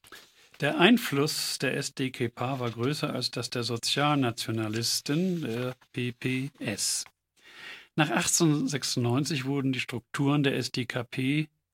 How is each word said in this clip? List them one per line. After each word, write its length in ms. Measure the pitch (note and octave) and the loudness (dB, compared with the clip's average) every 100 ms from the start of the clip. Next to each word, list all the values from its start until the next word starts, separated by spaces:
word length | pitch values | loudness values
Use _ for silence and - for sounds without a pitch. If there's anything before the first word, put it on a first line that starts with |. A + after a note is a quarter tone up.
| - - - _ - - | -20 -20 -20 _ -20 -2
Der 180 | D3 D#4 | 0 6
Einfluss 800 | F#3+ A#3+ - C#3 D3+ - - - | 8 8 4 0 0 0 -4 -2
der 200 | C3 C#3 | -2 -2
S 160 | C3+ | -4
D 180 | - C3 | -4 -4
K 160 | - A#2 | -2 -4
P 320 | - B2 C3+ | -2 -4 -2
war 100 | A#2+ | -4
größer 440 | A2 B2 D3+ D3+ | -2 -2 0 -2
als 180 | B2 A#2+ | -2 -4
das 180 | B2+ A#2+ | -4 -6
der 140 | B2 | -4
Sozialnationalisten, 1800 | A#2 A#2 - C#3+ D3 C#3+ B2 - - A2+ A2 A2 A2+ - - D3+ F#3 E3+ | -2 -2 0 2 4 4 2 -2 -4 -2 -2 -2 -2 -2 0 0 2 0
der 340 | B2+ A#2 B2+ - _ | -2 -4 -4 -8 _
P 180 | C3 B2 | -4 -4
P 400 | - B2+ B2+ C#3 - | -2 -2 -2 -4 -6
S. 460 | A#3+ F#2+ - - - _ _ _ - - - - - - | -6 -2 -2 -2 -6 _ _ _ -20 -18 -16 -18 -4 2
Nach 140 | D3+ | 2
achtzehnhundertsechsundneunzig 1400 | F3+ - - E3 D3 C4 C#3 - C3 A#2+ B2+ D#3 C#3+ C3 | 2 2 4 4 4 0 -2 -2 0 0 0 0 -2 -2
wurden 260 | C#3+ C3+ | 0 0
die 80 | B2 | -2
Strukturen 640 | - A#2+ - - C#3 D3 | -4 -8 -8 0 2 4
der 140 | C3+ B2+ | 2 0
S 120 | A#2+ | -2
D 140 | C3 A#2+ | -4 -4
K 180 | B2+ | -4
P 440 | A#2 - C3 D3+ D3+ _ _ | -6 -2 0 0 -2 _ _